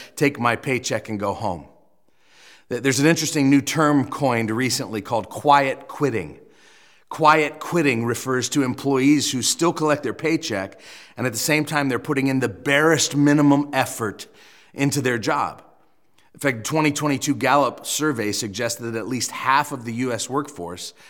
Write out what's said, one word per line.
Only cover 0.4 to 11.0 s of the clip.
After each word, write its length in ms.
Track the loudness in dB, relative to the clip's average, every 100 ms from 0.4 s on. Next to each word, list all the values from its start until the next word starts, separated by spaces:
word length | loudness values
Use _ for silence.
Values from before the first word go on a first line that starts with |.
| 0
paycheck 540 | 0 -2 -4 -2 -6 -4
and 100 | -4
go 140 | -4
home." 320 | -4 -4 -6 -12 _ _ _ _ _ _ _ -20 -20 -10
Th-, 120 | -4
there's 200 | 0 4
an 60 | 4
interesting 440 | 2 0 2 4
new 100 | 4
term 480 | 4 2 4 2 0
coined 440 | 0 0 0 0
recently 500 | 0 -2 -2 -4 -8
called 260 | -4 -4 -4
quiet 600 | -2 4 4 4 -2 -8
quitting. 500 | -2 -2 0 -6 -12 -20 _ -20 -20 _ _ -12
Quiet 500 | 2 4 6 2 -4
quitting 460 | -2 2 2 2
refers 440 | 0 -2 -2 -2 0
to 120 | 0
employees 680 | 0 -2 0 2 4 4 2
who 100 | -2
still 300 | -2 0 0
collect 320 | 0 0 0
their 100 | -2
paycheck, 680 | -4 -2 -2 -2 -6 -6 -12 -20 -20